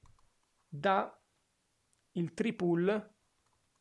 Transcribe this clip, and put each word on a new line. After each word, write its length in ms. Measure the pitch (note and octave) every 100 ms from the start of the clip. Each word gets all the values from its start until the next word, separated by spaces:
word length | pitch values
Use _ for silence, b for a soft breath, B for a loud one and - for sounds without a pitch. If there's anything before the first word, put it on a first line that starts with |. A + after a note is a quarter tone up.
| - - _ _ _ _ _
da 520 | C#3+ F#3+ F#3+ - - _ _ _ _ _ _ _ _ _
il 200 | F3+ E3
tripool 800 | - A3+ - F3 E3+ F3+ G#3 G#3 _ _ _ _ _ _ _